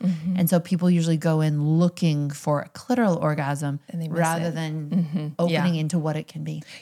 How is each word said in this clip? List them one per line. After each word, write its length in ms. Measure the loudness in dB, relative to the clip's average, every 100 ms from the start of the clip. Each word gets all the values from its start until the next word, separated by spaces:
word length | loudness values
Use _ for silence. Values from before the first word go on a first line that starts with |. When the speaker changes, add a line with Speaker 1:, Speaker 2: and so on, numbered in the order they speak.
Speaker 1:
Mm-hmm. 320 | -2 0 -2 0
Speaker 2:
And 140 | 2
so 80 | 2
people 320 | 2 2 4
usually 260 | 4 4 2
go 240 | 2 2
in 360 | 2 2 2 4
looking 520 | 2 2 0 2 -2
for 280 | -4 -2 -2
a 60 | -4
clitoral 520 | -10 -2 2 2 2
orgasm 560 | 0 0 -2 -2 -4 -6 -8
Speaker 1:
And 140 | -8
they 60 | -4
miss 100 | 0
Speaker 2:
rather 280 | 0 0 -2
Speaker 1:
it. 60 | -4
Speaker 2:
than 340 | -4 -6 -2
Speaker 1:
Mm-hmm. 360 | -2 0 -2 -4 -2
Speaker 2:
opening 360 | 0 2 2 0
Speaker 1:
Yeah. 40 |
Speaker 2:
into 200 | 0 0
what 160 | 0 -4
it 100 | -6
can 160 | -10
be. 220 | -8 -8 -12 -14